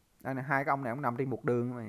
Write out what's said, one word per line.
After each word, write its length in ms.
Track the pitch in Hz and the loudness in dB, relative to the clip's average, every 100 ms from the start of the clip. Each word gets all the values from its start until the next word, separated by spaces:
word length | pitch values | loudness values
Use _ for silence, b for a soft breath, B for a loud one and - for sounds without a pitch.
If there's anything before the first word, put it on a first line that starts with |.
| _ _ | _ _
Đây 100 | - | -8
này, 100 | 135 | -4
hai 220 | 139 139 147 | 0 2 4
cái 60 | |
ông 120 | 139 | 2
này 100 | 131 | 0
cũng 80 | 131 | -2
nằm 160 | 131 120 | 0 0
trên 120 | 131 | 0
một 140 | 117 | 0
đường 320 | - 120 120 | 0 2 0
mà 80 | 123 | -4